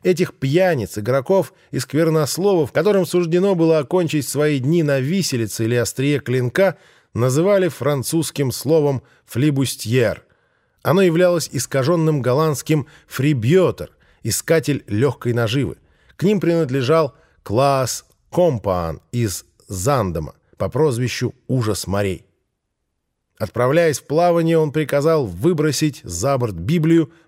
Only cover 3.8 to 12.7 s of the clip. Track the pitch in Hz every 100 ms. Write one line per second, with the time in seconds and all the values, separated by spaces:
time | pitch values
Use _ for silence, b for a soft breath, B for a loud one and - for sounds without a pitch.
3.8 | 135 185 165 156 131 139 151 143 127 170
4.8 | 147 139 131 196 - 123 110 - 113 120
5.8 | - - 139 143 - 127 120 - 190 -
6.8 | b b b 110 127 135 190 196 180 -
7.8 | 139 143 - 165 - - 135 - 135 160
8.8 | 143 131 b b _ 120 151 135 123 -
9.8 | 107 127 107 80 - _ _ _ _ _
10.8 | - 180 185 165 180 175 - 131 - 135
11.8 | 131 175 160 147 123 131 160 135 -